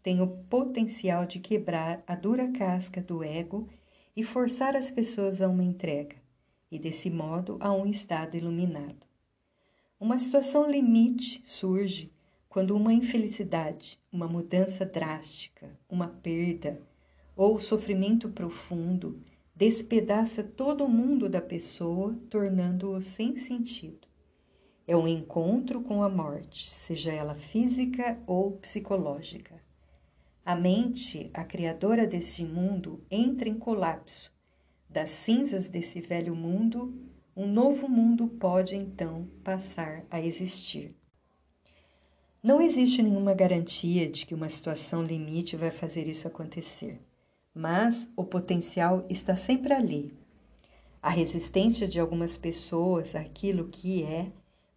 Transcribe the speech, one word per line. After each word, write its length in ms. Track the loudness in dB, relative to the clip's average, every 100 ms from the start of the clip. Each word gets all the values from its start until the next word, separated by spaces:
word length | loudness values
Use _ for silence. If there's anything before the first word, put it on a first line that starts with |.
tem 180 | 0 2
o 60 | 2
potencial 960 | 0 -2 0 0 0 -2 0 0 0
de 140 | -2 -6
quebrar 640 | -2 0 0 -2 -2 -6
a 120 | -6 -2
dura 340 | 0 2 0
casca 500 | 0 0 0 -2 -8
do 220 | -6 -6
ego 460 | -4 -6 -6 -8 -8 -16 _ _ _ -6
e 80 |
forçar 500 | -4 0 0 0 0
as 160 | 0 -2
pessoas 500 | -2 -2 0 -2 2
a 80 | 2
uma 140 | 4
entrega, 540 | 2 0 -2 -4 -6 -14 _ _ _ _ _
e 80 | -8
desse 320 | -8 -6 -4
modo 480 | -4 -4 -4 -6 -4
a 120 | 0
um 140 | 0 0
estado 500 | -4 -4 -4 -4 -4
iluminado. 720 | -2 0 0 -2 -10 -14 _ _ _ _ _ _ _ _ _ _
Uma 180 | 0 0
situação 500 | 4 4 4 4 4
limite 720 | 4 6 8 6 4 -4 -10
surge 680 | -14 -4 0 0 0 -4 -10 _ _ _ _
quando 260 | 0 2
uma 180 | 4 6
infelicidade, 1080 | 6 4 0 0 -4 -2 -2 -2 -6 -14 -20 _
uma 160 | -6 -2
mudança 580 | -4 0 2 2 0
drástica, 840 | -4 -4 -4 -6 -10 -14 -16 _ -20 -20 _
uma 200 | -4 -4
perda 720 | -6 -4 0 0 -2 -4 -6 -14 _ _ _ _ 4
ou 240 | 4 4
sofrimento 680 | 0 -2 0 0 4 2 2
profundo 880 | -6 -8 -8 -8 -4 -2 -2 -2 -10 -16 _ _
despedaça 880 | 4 4 4 2 2 4 2 2 -2
todo 440 | -8 -2 0 2 4
o 20 |
mundo 400 | 4 6 4 2
da 140 | 0
pessoa, 760 | -2 -6 -8 -6 -2 0 -2 -4 -4
tornando-o 680 | -2 2 2 2 0 -2 -4
sem 340 | -6 -4 -2 -2
sentido. 720 | -4 -4 -4 -6 -12 -16 _ _ _ _ _ _ _ _ 2
É 100 | 4
um 100 | 4
encontro 760 | 0 -2 -2 2 2 0 -6
com 200 | -2 0
a 60 | 2
morte, 640 | 0 -2 -6 -10 -14 -14
seja 420 | -14 -8 -4 -4
ela 220 | -4 -6
física 840 | -8 -4 0 2 2 0 -2 -4 -4 -2
ou 260 | 0 0
psicológica. 1080 | -2 -10 -10 -2 -2 -2 -6 -10 -16 -18 -20 _ _ _ _ _ _ _ _
A 100 | -4
mente, 760 | 2 4 4 2 -2 -8 -8 -10
a 100 | -10
criadora 640 | -8 -4 -4 0 2 4 4
deste 360 | 0 -4 -6
mundo, 600 | -6 -2 -2 -2 -6 -12 -4
entra 380 | 0 2 2 -2
em 100 | -4
colapso. 760 | -2 0 0 -2 -10 -16 -16 _ _ _ _ _ _
Das 220 | -4 -4
cinzas 580 | -4 2 2 2 -2 -4
desse 320 | -6 -6 -10
velho 340 | -4 -4 -2
mundo, 600 | -4 -2 2 2 0 -6 -10 -16 -20 _ -6
um 100 | 0
novo 400 | 4 4 2 2
mundo 400 | 4 6 4 0
pode, 460 | 0 2 2 2 -4
então, 520 | -8 -6 -6 -6 -10 -10
passar 640 | -6 -6 -6 -8 -8 -10 -8
a 100 | -4
existir. 760 | -4 -4 -6 -6 -10 -10 -12 -18 _ _ _ _ _ _ _ _ _ _ _ _ _ _
Não 200 | 6 8
existe 400 | 8 6 6 6
nenhuma 320 | 4 4 4
garantia 720 | 6 6 4 0 -2 2 2 2
de 160 | -2
que 100 | -8
uma 140 | -6 -6
situação 540 | -6 -6 -6 -4 -4
limite 540 | -2 -4 -4 -4 -4 -4
vai 140 | -4
fazer 360 | -4 -6 -4 -6
isso 220 | -6 -8
acontecer, 720 | -10 -10 -10 -12 -12 -12 -12 -18 _ _ _ _ -6
mas 480 | 0 4 4 2 -4
o 80 | -6
potencial 840 | -2 -2 0 0 0 2 2 2 0
está 260 | -4 0
sempre 380 | 0 2 0 4
ali. 400 | 4 4 0 -6 -12 -20 _ _ _ _ _ _ -4
A 80 | 0
resistência 800 | 2 2 -2 0 4 4 4 0
de 100 | 0
algumas 380 | 0 0 -2 -4
pessoas 800 | -6 -6 -2 0 2 2 -2
àquilo 540 | -8 -8 -4 -2 0 -2
que 340 | -6 -2 -2
é 280 | -2 -4 -6 -10 _ _ _